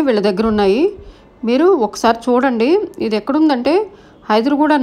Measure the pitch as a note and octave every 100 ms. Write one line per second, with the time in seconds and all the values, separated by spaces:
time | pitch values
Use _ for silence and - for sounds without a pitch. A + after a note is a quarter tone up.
0 | D4 A3 G3+ F#3+ A3 G#3+ G3+ G#3 F4+ G#4
1 | - - - _ A3+ B3 E4+ F#4 G#3 -
2 | A#3 A#3 - B3 C4+ A#3 A#3 F4+ G#4 -
3 | A3 G#3 G#3 C#4 D#4 B3+ B3+ E4+ G#4 -
4 | - - - G#3+ A#3+ C#4+ D4+ D4